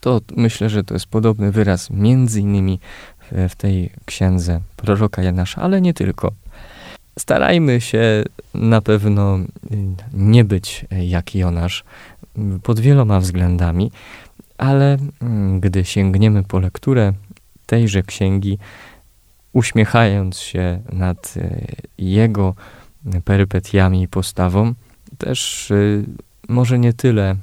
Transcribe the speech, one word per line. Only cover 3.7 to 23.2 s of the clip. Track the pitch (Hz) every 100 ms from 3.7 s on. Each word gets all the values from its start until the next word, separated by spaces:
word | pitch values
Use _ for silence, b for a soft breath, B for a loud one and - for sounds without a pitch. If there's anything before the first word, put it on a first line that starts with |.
| 95 87 - -
księdze | - 92 92 87 85 95 -
proroka | 104 101 107 -
Jonasza, | 92 90 90 -
ale | 175 190
nie | 180
tylko. | 170 95 - 92 104 - B B B B B _ -
Starajmy | - - 135 175 151 120
się | 117 110 113 107 104 - -
na | - 113 113
pewno, | 101 107 104 101 101 95
y, | 92 - - 104 98 92 117
nie | 98 98 117
być, | 110 98 - - -
y, | 95 90
jak | 90 87 101
Jonasz, | 90 85 87 - - B B B - -
y, | 104 92
pod | - 110
wieloma | 120 143 113 98
względami, | 92 90 90 87 87 85 110 B B B B B _ _
ale, | 135 139 139 139 143 -
mm, | 120 110 98 95
gdy | 98 95 90
sięgniemy | - 95 95 110 104
po | 95 92
lekturę | 92 - - 127 104 98 - - _ _ -
tejże | 117 113 98
księgi, | 92 - 95 98 98 98 B B B B B _ _ _ _
uśmiechając | 127 117 113 107 117 113 101 95 90
się | - 92 90 87 107
nad, | 90 92 90 - 85
y, | 85 85 - - - -
jego | 92 98 113 101 95 92 B B B _ - 92